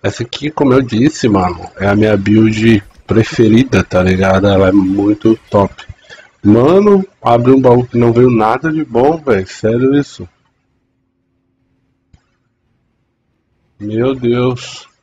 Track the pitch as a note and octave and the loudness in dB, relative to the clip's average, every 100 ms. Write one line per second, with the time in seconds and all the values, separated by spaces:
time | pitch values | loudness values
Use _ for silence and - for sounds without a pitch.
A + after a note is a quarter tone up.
0 | A#2 - A#2+ - D3 - C#3+ B2+ B2+ A2 | -8 -8 -12 -8 -8 -2 0 0 0 -2
1 | C#3 - A#2+ G2 F2+ E2+ F2 - G2 G#2 | -2 0 -2 0 -2 -8 -14 -6 -2 0
2 | G#2+ G#2 G2 A2 A2 G#2+ A2+ A2 - - | 0 0 0 2 2 2 2 0 -2 -20
3 | - G2 A2+ - A2+ A2 C3 G2 - F#2 | -2 -2 -2 0 2 2 2 -2 -2 -2
4 | F#2 F#2 F#2+ F#2+ G2+ G2 F#2+ G2+ F#2+ G2 | -2 0 0 0 0 2 2 2 0 -2
5 | G2+ G#2+ A2+ A2 _ G2+ G2 - - - | -2 -2 -2 -2 _ -2 -2 -6 -20 -20
6 | _ - _ _ G#2 A2 C3+ F#3+ G#3 G3 | _ -20 _ _ 2 2 4 2 4 2
7 | F#3+ _ A#2 A#2+ B2 C3+ B2+ A#2+ B2 A#2+ | 0 _ -2 0 2 4 4 2 0 0
8 | A#2 A#2 B2+ A2+ A2 B2+ D#3+ D#3 C#3+ A#2 | 0 2 2 2 0 -2 -4 -4 -4 0
9 | C3+ E3 C#3+ G2+ F#2 - G#2+ A#2+ C3 C#3+ | 0 0 -2 -2 -4 -6 -4 -2 0 -2
10 | C#3+ - F2 _ _ _ _ _ _ _ | -4 -12 -20 _ _ _ _ _ _ _
11 | _ _ _ _ _ _ _ _ _ _ | _ _ _ _ _ _ _ _ _ _
12 | _ _ _ _ _ _ _ _ _ _ | _ _ _ _ _ _ _ _ _ _
13 | _ _ _ _ _ _ _ _ G#2 A2 | _ _ _ _ _ _ _ _ -8 -4
14 | B2 C3 A#2+ B2 B2 B2 - - - _ | -2 -2 -2 -2 -2 -4 -12 -20 -20 _